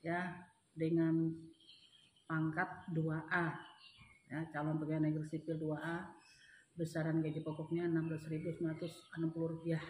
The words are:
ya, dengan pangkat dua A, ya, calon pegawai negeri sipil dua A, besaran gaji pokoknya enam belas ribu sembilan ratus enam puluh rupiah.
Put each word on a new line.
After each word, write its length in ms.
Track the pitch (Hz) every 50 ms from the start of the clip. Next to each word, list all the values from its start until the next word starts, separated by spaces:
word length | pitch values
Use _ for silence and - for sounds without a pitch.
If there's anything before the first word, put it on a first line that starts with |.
| -
ya, 320 | 165 170 175 180 185 - - - - _ _ _ _ _
dengan 540 | 160 160 160 165 165 165 165 160 165 165 165 160 - - - - _ - - - - - - _ - - - _ _ _ _
pangkat 640 | 160 160 160 160 156 160 185 - - - - - 170
dua 320 | 160 160 160 156 160 156 -
A, 260 | 185 180 170 160 - - - - - - - - - - - - - - _ -
ya, 160 | 123 151 165 160 -
calon 240 | 147 151 156 156
pegawai 320 | 156 156 151 156 156 156 151
negeri 160 | 156 156 151 - -
sipil 240 | 156 - - 165
dua 220 | 156 160 156 151 151
A, 160 | 156 165 170 170 190 - - - - - - - - - - - - _ _
besaran 480 | 170 170 160 - 165 156 160 156 160 160
gaji 160 | 156 151 160
pokoknya 480 | 156 160 156 - 160 160 170 170 175 170
enam 160 | 165 160 160
belas 240 | 165 160 151 156 160
ribu 240 | 160 156 170 175 165
sembilan 240 | - 170 160 160
ratus 160 | 156 175 165 160 - - - -
enam 160 | 165 165 165 160
puluh 240 | 165 165 165 165
rupiah. 240 | 165 165 165 165 156 -